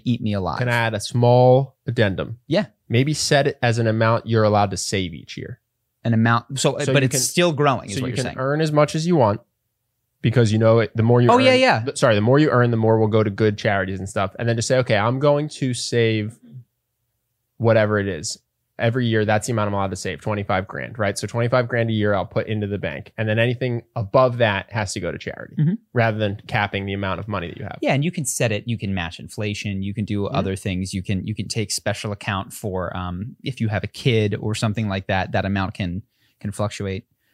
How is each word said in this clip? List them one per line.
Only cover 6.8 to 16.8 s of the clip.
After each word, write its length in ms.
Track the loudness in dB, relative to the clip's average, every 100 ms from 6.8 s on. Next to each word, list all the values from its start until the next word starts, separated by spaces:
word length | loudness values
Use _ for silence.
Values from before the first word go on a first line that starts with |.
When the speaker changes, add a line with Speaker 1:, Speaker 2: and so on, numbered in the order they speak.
| 2
Speaker 1:
but 80 | 2
Speaker 2:
you 20 | 2
Speaker 1:
it's 80 | 0
Speaker 2:
can, 40 |
Speaker 1:
still 320 | -2 2 2
growing 380 | 4 2 2 -4
is 60 | -6
Speaker 2:
so 40 |
Speaker 1:
what 60 | -4
Speaker 2:
you 40 |
Speaker 1:
you're 40 | -4
Speaker 2:
can 80 | -6
Speaker 1:
saying. 120 | -4
Speaker 2:
earn 220 | -2 0
as 100 | 2
much 240 | 4 2 2
as 100 | 2
you 100 | 4
want 260 | 4 2 -6 _ _ _ _ _ _ _
because 300 | 0 4 4
you 60 | 4
know 200 | 6 4
it, 120 | 2 0
the 60 |
more 180 | 4 6
you 100 | 6
Speaker 1:
Oh, 60 | 6
Speaker 2:
earn, 80 | 6
Speaker 1:
yeah, 80 |
yeah. 260 | 6 4 2 -2
Speaker 2:
th-, 120 | 2
sorry, 160 | 4
the 80 | 4
more 160 | 4 4
you 100 | 6
earn, 220 | 4 2
the 60 | 2
more 220 | 4 4
will 80 | 4
go 160 | 2
to 60 | 2
good 280 | 2 0 2
charities 420 | 0 0 -2 -6
and 80 | -6
stuff. 260 | -4 -4 -2
And 100 | -2
then 60 | -2
just 100 | 0
say, 100 | 0
"Okay, 180 | 2 2
I'm 200 | 2 2
going 280 | 2 2 -2 -4
to 140 | -4
save 640 | -4 -2 0 2 0 -4 -10 -20 -20 -20 _